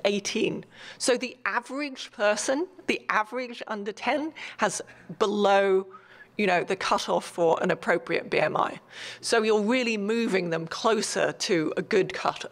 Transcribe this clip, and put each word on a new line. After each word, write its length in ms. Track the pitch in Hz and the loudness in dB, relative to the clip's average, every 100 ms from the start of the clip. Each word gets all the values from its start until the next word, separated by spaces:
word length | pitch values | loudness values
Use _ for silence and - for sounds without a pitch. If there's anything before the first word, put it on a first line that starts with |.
| 208 | 0
eighteen. 580 | 202 - 220 190 202 - - - - | 0 -2 -2 -2 -4 -10 -18 -18 -4
So 180 | - 247 | 0 0
the 180 | 240 - 196 | -2 -6 -4
average 680 | 214 233 262 294 262 - | -4 -4 -8 -8 -10 -12
person, 520 | - 208 208 - 277 370 - - | 0 2 2 0 -2 -2 -6 -4
the 140 | - - | -4 0
average 520 | 196 214 254 247 240 - | 0 0 -6 -8 -10 -8
under 240 | 214 202 | -8 -8
ten, 400 | 202 - 285 311 - - - | -6 -2 -2 -2 -8 -12 -2
has 220 | 208 - - - - 170 | -2 -2 -10 -16 -8 -2
below, 640 | 208 208 196 202 196 190 190 - - - - - | 0 4 4 6 6 4 0 -12 -20 -20 -10 -2
you 100 | 208 | 2
know, 160 | 175 | 2
the 140 | - 190 | 0 -2
cutoff 480 | - 208 - 175 - | 0 0 2 -2 -2
for 360 | - 165 - | 2 2 4
an 100 | 185 | 2
appropriate 580 | - - 170 - 165 - | 0 2 0 0 -2 0
B 100 | - | 0
M 160 | - - | 2 0
I. 240 | - - - - - - | -2 -4 -16 -16 -16 -10
So 240 | - 233 | 0 2
you're 160 | 220 214 | 4 2
really 380 | 208 262 233 214 | 2 2 0 -2
moving 520 | 196 233 220 185 175 | 0 0 2 0 0
them 160 | 165 165 | -4 -4
closer 680 | - 226 226 - - 147 | 0 2 2 0 0 0
to 400 | 147 - 175 151 - | 0 0 0 0 -2
a 60 | |
good 320 | - 208 165 | 0 0 0
cut, 320 | - - - - | -2 -4 -4 -2